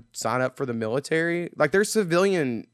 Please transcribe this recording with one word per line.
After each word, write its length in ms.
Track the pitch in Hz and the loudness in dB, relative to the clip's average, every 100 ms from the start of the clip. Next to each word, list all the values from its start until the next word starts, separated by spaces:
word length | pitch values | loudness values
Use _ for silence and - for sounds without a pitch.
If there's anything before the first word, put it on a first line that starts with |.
| - | -8
sign 300 | - 113 123 | -8 -2 0
up 160 | 127 - | -2 -2
for 80 | 135 | -6
the 80 | |
military? 800 | 117 110 127 - 160 165 170 175 - | -4 -2 -4 -2 -2 0 -2 -6 0
Like, 160 | 147 | 2
there's 180 | 196 208 | 4 2
civilian 760 | 220 185 175 196 185 135 113 - | 0 2 2 4 2 0 -2 -8